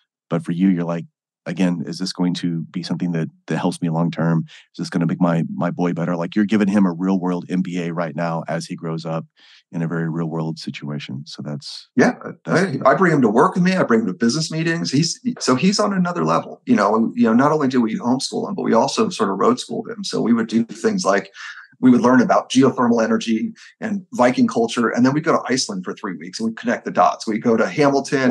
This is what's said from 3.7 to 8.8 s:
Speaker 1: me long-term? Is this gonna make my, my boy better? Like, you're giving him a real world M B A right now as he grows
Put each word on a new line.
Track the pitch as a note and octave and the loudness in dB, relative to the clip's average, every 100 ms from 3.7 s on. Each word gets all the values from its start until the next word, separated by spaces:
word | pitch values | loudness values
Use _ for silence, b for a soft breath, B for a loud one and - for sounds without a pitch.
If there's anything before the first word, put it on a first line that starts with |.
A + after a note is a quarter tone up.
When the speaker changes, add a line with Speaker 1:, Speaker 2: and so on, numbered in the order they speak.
| E2+ | -4
Speaker 1:
me | E2+ | -2
long-term? | D#2+ E2+ - E2 E2 D#2+ | -2 -2 0 0 0 -2
Is | - _ - | -10 _ -12
this | E2 | -6
gonna | E2+ D#2+ | -2 -2
make | E2+ | 0
my, | E2+ E2 E2 | 0 0 -2
my | F#2+ F2 | -4 -4
boy | E2+ F2 | -2 -2
better? | E2 E2+ E2+ | -2 -4 -4
Like, | E2+ G#2+ | -2 -2
you're | G2+ | 2
giving | G#2+ G2 | 2 2
him | G#2 F#2 | 2 2
a | |
real | E2 F#2+ F#2+ | 0 0 0
world | F2+ F2+ D2+ | 0 -4 -2
M | F#2 | -4
B | F#2 F2 | -2 -4
A | E2+ | -4
right | E2 E2+ D2 | -4 -6 -4
now | E2+ E2 D#2+ | -4 -4 -6
as | E2 E2 | -6 -8
he | |
grows | C#2+ | -8